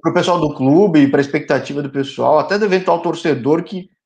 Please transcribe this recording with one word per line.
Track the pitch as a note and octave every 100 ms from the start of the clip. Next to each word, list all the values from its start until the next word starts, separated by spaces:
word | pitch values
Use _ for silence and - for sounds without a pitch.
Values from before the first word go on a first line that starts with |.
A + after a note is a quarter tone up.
pro | E3
pessoal | E3+ F3+ F3
do | D3+ D3
clube, | C3+ D#3+ G3+ D#3 C#3
pra | C#3+
expectativa | C#3 D#3 D3+ C3+ - C#3+
do | C#3
pessoal, | C#3 C3+ - B2 D3+
até | D3+ G3+
do |
eventual | G#3+ F#3 F3+ E3+
torcedor | E3+ E3 E3+ C3 B2 E3
que, | E3 F#3 F3 _